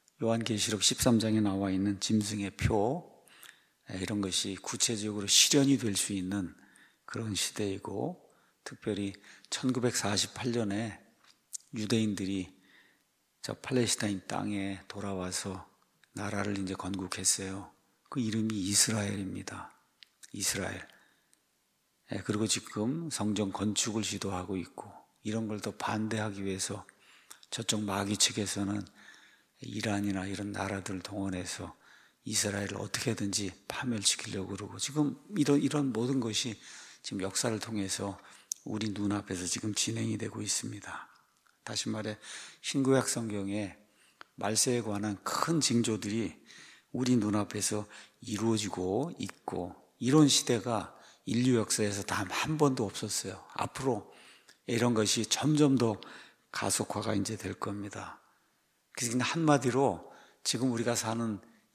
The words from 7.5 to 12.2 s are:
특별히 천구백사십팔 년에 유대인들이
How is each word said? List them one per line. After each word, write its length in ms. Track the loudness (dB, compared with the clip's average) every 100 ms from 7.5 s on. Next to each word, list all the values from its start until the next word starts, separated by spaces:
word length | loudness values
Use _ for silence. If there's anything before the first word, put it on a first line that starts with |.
| -2 -4 -4 -6 -4 -4 -6 -16 _ _ _ -16
특별히 480 | -6 -4 -2 -4 -6 -18 -20 -8
천구백사십팔 1000 | -2 0 2 2 2 0 0 0 -2 -2
년에 480 | 0 0 -2 -4 -8 -18 _ -20 _ _ -16 -10 -6
유대인들이 800 | 2 2 2 0